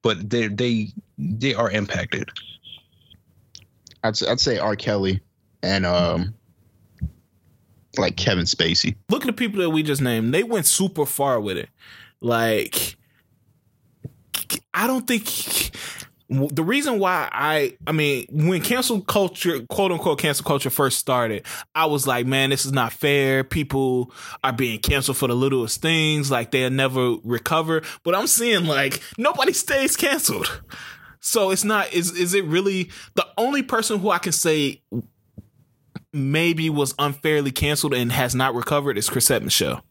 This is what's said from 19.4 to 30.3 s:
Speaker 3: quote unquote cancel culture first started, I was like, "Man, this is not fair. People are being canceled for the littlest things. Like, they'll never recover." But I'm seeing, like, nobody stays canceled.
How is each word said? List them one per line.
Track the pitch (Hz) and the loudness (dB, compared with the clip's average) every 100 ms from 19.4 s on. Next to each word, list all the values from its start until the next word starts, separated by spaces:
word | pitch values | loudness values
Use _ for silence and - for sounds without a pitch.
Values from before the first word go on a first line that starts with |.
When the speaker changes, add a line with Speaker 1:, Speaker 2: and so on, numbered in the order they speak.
| 175 147 117 | -2 -2 -4
Speaker 3:
quote | - 190 | 0 0
unquote | 170 180 143 | 0 0 0
cancel | 156 143 - | 0 0 0
culture | 143 135 | 0 0
first | - 135 - | 0 0 0
started, | - 123 117 104 - - - 156 | 0 0 0 -4 -8 -14 -6 0
I | 160 | 2
was | 147 135 | 2 0
like, | 123 123 | 0 2
"Man, | 135 135 | 2 2
this | 135 135 | 0 0
is | |
not | 139 117 | 0 0
fair. | - 151 143 135 135 | 0 2 4 4 2
People | 131 165 143 139 131 127 123 - - - | 0 -2 0 0 2 2 -2 -8 -16 -4
are | 135 | -4
being | 120 123 107 | 0 -2 -2
canceled | - 139 135 127 | 0 0 0 0
for | 131 | 0
the | 120 | 2
littlest | 135 131 113 - | 2 2 0 -2
things. | 160 160 156 151 139 | 0 2 2 0 0
Like, | 127 120 | 0 0
they'll | 131 127 | 0 2
never | 131 135 131 123 113 110 | 2 0 2 2 0 -2
recover." | 120 - 160 160 160 156 - | -4 0 0 0 -2 -4 -8
But | 165 185 | 0 0
I'm | 233 | 2
seeing, | - 233 208 170 | 2 4 2 2
like, | 139 139 - - - | 2 0 -2 -8 0
nobody | 269 349 277 | 0 2 2
stays | - - 277 262 - | 2 0 0 0 0
canceled. | - 311 - | 0 2 0